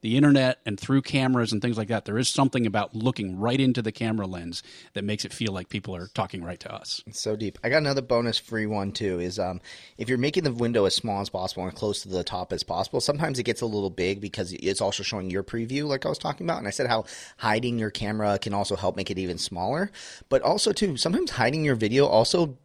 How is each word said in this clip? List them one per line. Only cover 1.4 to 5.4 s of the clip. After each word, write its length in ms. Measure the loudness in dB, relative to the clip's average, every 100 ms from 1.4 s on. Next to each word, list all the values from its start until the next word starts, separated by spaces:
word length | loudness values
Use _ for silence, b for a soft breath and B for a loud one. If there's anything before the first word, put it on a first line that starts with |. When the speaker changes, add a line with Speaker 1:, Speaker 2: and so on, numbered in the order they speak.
| 2
Speaker 1:
and 80 | 0
things 160 | 0 -2
like 120 | 0
that, 160 | -2
there 140 | -2 -2
is 100 | 0
something 360 | 4 4 4 0
about 280 | 0 -2
looking 460 | 0 -2 0 -4 -2
right 180 | 0 2
into 220 | 2 2
the 80 | -2
camera 360 | -2 -2 -2 -4
lens 360 | -6 -8 -10 B B B
that 100 | -6
makes 220 | -4 -4
it 80 | -6
feel 200 | -4